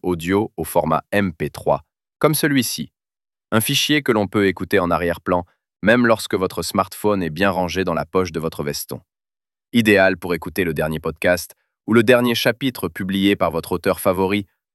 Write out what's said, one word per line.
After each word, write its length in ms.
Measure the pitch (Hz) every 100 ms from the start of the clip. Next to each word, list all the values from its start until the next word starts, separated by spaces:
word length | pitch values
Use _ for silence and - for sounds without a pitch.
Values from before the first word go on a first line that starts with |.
audio 480 | 90 87 85 98 110 -
au 60 |
format 420 | 82 87 80 78 -
M 220 | 101 98
P 160 | 78 76
trois, 360 | - - 71 - _ _ -
comme 160 | 151 156
celui-ci. 560 | 156 139 117 - - _ _ _ _ _ -
Un 100 | 110
fichier 420 | 110 139 - 151
que 80 | 143
l'on 160 | 107 98
peut 200 | 107 98
écouter 300 | 87 90 98
en 120 | 87
arrière-plan, 540 | 82 87 85 - 90 87 _ _ _
même 240 | 95 123 120
lorsque 300 | 110 - 98
votre 260 | 92 -
smartphone 600 | 85 101 95 - 104 104
est 80 | 82
bien 180 | 76 98
rangé 340 | 95 92 90
dans 100 | 87 78
la 100 | 80
poche 260 | 95 90
de 80 | 80
votre 240 | 80 -
veston. 380 | 71 71 - 64 _ _ _ _ _ _ _
Idéal 460 | 120 107 98 95 92
pour 180 | 90 87
écouter 300 | 87 90 85
le 80 |
dernier 260 | 78 78 78
podcast 560 | 82 78 90 90 - - _ _ -
ou 60 |
le 100 | 117
dernier 320 | 107 120 120 113
chapitre 540 | 127 110 131 - 90
publié 460 | - 95 98 98 101
par 140 | 85
votre 220 | 80 -
auteur 280 | 90 98 92
favori 460 | 98 92 95 104 101 _ _